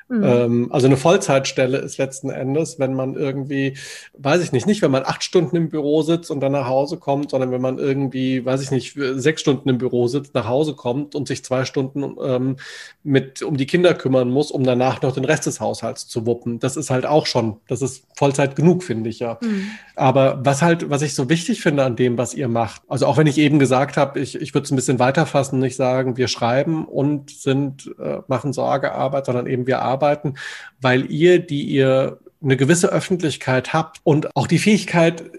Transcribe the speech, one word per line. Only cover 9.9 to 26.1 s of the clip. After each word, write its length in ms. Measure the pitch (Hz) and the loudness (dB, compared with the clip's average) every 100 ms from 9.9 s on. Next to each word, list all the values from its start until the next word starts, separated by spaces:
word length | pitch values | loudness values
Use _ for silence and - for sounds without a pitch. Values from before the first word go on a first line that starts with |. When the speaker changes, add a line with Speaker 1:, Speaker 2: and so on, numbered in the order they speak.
| 123 120 | 0 0
Speaker 2:
sitzt, 260 | 139 139 | 0 -4
nach 140 | 131 107 | -4 0
Hause 260 | 131 156 | 0 0
kommt 400 | 131 123 131 143 | -2 -4 -4 -4
und 140 | 151 131 | -6 -6
sich 180 | 131 - | -6 -2
zwei 180 | 131 | -2
Stunden, 520 | 131 143 135 143 135 - | -2 -2 -4 -4 -8 -6
ähm, 320 | 143 127 131 135 - - - _ | -2 0 -2 -4 -10 -18 -20 _
mit, 400 | 151 135 135 - | 2 2 2 -8
um 120 | 120 139 | -4 -2
die 120 | 135 | 0
Kinder 260 | 175 180 | 4 4
kümmern 380 | 147 131 131 123 | 4 2 2 2
muss, 180 | 131 147 | 0 0
um 140 | 147 | 0
danach 360 | 131 123 131 - | 2 2 2 0
noch 100 | 135 | -2
den 120 | 131 135 | -2 0
Rest 200 | 147 156 | 0 0
des 140 | - | -4
Haushalts 480 | 110 110 113 120 - | -4 -4 -8 -10 -8
zu 180 | 120 113 | -6 -2
wuppen. 340 | 117 120 117 | -2 -4 -4
Das 160 | 135 156 | -4 -4
ist 140 | - | -2
halt 160 | 127 131 | -2 2
auch 220 | 151 151 | 2 2
schon, 300 | 127 113 104 - | 0 0 -4 -8
das 160 | 127 | -4
ist 200 | 131 - _ - | -4 -6 _ 0
Vollzeit 400 | 139 139 139 139 | 0 2 0 4
genug, 260 | 160 180 | 4 4
finde 300 | - 110 113 | 0 -4 -4
ich 80 | 110 | -6
ja. 180 | 117 113 | -6 -6
Speaker 1:
Mhm. 280 | 233 202 202 214 - - | -4 -4 -6 -12 -16 0
Speaker 2:
Aber 440 | 135 131 135 143 | 2 4 2 2
was 180 | 127 135 | 0 2
halt, 280 | 175 170 156 | 2 2 0
was 120 | 139 | -2
ich 100 | 151 | -2
so 160 | - 131 | -4 0
wichtig 320 | 170 208 220 | 0 0 -2
finde 220 | 175 143 | 0 2
an 120 | 131 113 | 0 2
dem, 220 | 123 120 | 0 0
was 160 | 120 | -4
ihr 140 | - 127 | -4 -2
macht, 340 | 117 113 - _ | -2 -2 -6 _
also 180 | 131 139 | 0 2
auch 120 | 143 | 4
wenn 100 | 156 | 4
ich 100 | 151 | 4
eben 220 | 147 151 | 4 6
gesagt 360 | 127 131 139 - | 4 4 2 0
habe, 240 | 139 143 | 0 0
ich, 220 | 135 - | -8 -8
ich 140 | - 143 | -4 -4
würd's 160 | 135 | -2
ein 40 | 135 | -2
bisschen 220 | 135 123 | 0 2
weiter 280 | 123 151 151 | 2 2 2
fassen, 320 | 143 135 131 | 0 0 -2
nicht 160 | 131 - | -2 0
sagen, 420 | 127 127 131 | 0 0 -2